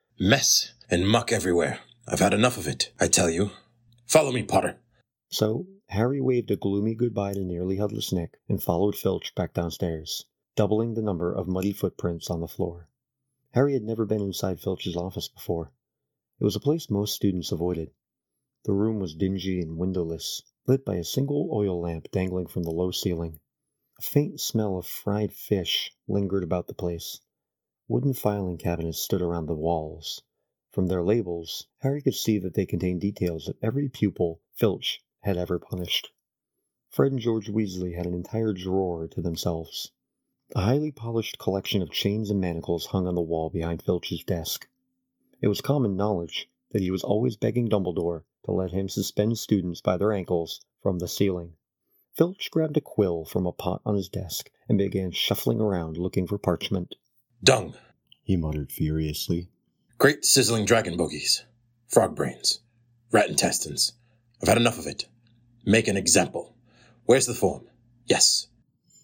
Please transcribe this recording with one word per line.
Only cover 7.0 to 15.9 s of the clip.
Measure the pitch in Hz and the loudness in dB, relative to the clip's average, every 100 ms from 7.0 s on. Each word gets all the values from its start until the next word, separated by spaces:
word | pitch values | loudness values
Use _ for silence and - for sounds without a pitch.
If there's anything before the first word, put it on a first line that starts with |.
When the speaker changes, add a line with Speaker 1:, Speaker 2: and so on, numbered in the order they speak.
| 120 107 101 | 0 0 -2
Speaker 2:
to | 98 | -2
nearly | 92 87 92 98 | -4 -4 -2 -2
headless | 104 110 - | -2 -4 -4
Nick | 92 82 - - | -2 -4 -8 -4
and | 98 | -2
followed | - 87 101 - | 0 2 0 0
Filch | 98 90 - | -2 -2 -4
back | - 87 | -6 -4
downstairs, | - 85 - 90 80 82 - - _ _ - | -2 -4 -2 -4 -4 -8 -10 -12 _ _ 0
doubling | 101 107 117 | 2 2 0
the | 110 | -2
number | 107 87 87 | -2 -2 -2
of | - 87 | -2 -2
muddy | 92 98 | -2 -2
footprints | 98 92 - 90 82 - | -2 -4 -2 -4 -4 -6
on | 85 | -6
the | 82 | -6
floor. | - 87 85 - _ _ _ _ _ _ | -4 -6 -6 -16 _ _ _ _ _ _
Harry | 123 143 | 2 2
had | 135 | 2
never | 107 113 104 | -2 -2 0
been | 107 | 0
inside | 98 - 95 87 | -2 -2 -2 -2
Filch's | 98 92 92 85 | -4 -4 -4 -4
office | 90 85 - | -4 -6 -10
before. | - - 85 78 _ _ | -10 -6 -6 -6 _ _